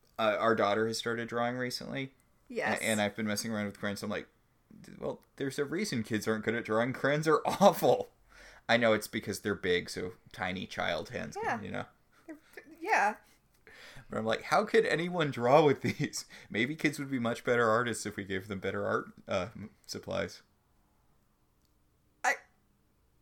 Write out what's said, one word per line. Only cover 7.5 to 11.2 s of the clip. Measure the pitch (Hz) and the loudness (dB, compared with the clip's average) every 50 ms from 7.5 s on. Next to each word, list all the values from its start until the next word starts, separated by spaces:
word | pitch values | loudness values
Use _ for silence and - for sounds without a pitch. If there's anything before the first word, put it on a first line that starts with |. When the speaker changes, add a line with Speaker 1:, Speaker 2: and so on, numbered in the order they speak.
| - - 202 190 165 - 165 127 123 - - - _ _ _ _ - - - - - - - - | 4 8 8 8 8 8 4 4 4 4 0 -8 _ _ _ _ -20 -20 -20 -20 -20 -10 0 2
Speaker 1:
I | 117 | 2
know | 120 120 110 | 4 6 6
it's | 107 104 - - | 6 4 2 -4
because | - 110 - 110 95 - | -6 -6 -4 -4 -6 -4
they're | - 107 98 | -2 -2 -2
big, | - - 90 90 90 82 - | 0 0 2 2 2 0 -4
so | - 92 95 92 - - _ - | -8 -8 -8 -8 -10 -12 _ -18
tiny | - - 95 92 95 95 - | -8 -6 -6 -4 -4 -6 -8
child | - - - 90 92 85 80 85 - | -8 -6 -4 -2 -2 -2 -4 -4 -6
hands | 127 90 | -8 -8